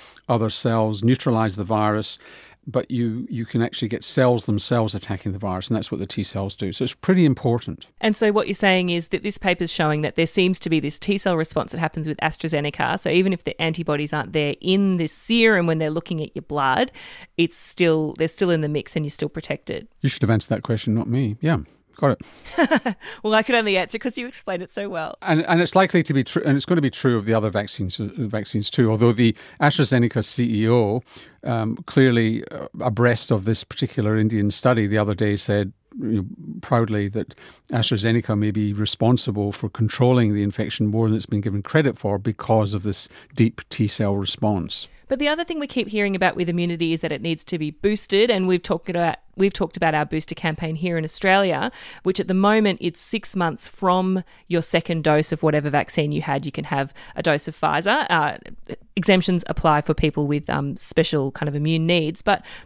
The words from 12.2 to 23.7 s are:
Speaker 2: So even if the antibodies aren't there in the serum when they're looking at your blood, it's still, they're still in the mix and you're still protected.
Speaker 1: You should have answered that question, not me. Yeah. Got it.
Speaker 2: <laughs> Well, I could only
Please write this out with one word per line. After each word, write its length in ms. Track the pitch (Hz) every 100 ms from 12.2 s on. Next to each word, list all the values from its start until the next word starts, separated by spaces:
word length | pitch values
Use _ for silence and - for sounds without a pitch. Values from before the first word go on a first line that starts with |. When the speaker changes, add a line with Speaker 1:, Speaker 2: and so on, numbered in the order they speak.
| 156 - 160 151 147 - 127 196
Speaker 2:
So 100 | -
even 240 | 170 190
if 100 | 175
the 160 | - -
antibodies 520 | 160 160 160 147 151
aren't 180 | 151 151
there 240 | 156 147 -
in 340 | 185 190 196 180
the 120 | 160
serum 600 | - - 233 226 202 170
when 120 | 160
they're 100 | 156
looking 320 | 156 - 160
at 120 | 151 -
your 80 |
blood, 480 | - 147 135 131 262 - - - - -
it's 220 | 165 -
still, 560 | - - 170 156 156 -
they're 120 | 160
still 220 | - 180
in 100 | 165
the 80 | 151
mix 260 | 151 - 165
and 80 |
you're 60 | 147
still 180 | - 147
protected. 640 | 160 - 143 - 78 - _
Speaker 1:
You 80 | 139
should 140 | -
have 100 | 104
answered 240 | 110 - -
that 80 |
question, 300 | - 110 -
not 160 | 110 113
me. 260 | 123 117 110
Yeah. 160 | 156 131 73 _ _ -
Got 240 | 143 - - - - -
it. 380 | 294 269 254 185 -
Speaker 2:
<laughs> 160 | -
Well, 120 | 214 214
I 80 |
could 100 | 220
only 240 | 240 214